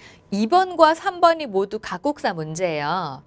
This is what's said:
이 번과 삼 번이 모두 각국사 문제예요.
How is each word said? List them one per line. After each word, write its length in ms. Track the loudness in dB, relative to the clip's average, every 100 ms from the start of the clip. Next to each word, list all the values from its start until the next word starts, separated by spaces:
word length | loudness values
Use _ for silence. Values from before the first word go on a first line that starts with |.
| -20 -20 _
이 140 | -4 2
번과 460 | 2 2 4 4 4
삼 260 | -2 2
번이 240 | 4 4 -2
모두 340 | -2 -2 -6
각국사 540 | -8 -4 -4 -2 -4
문제예요. 920 | -4 -6 -4 -2 -2 -2 -2 -4 -10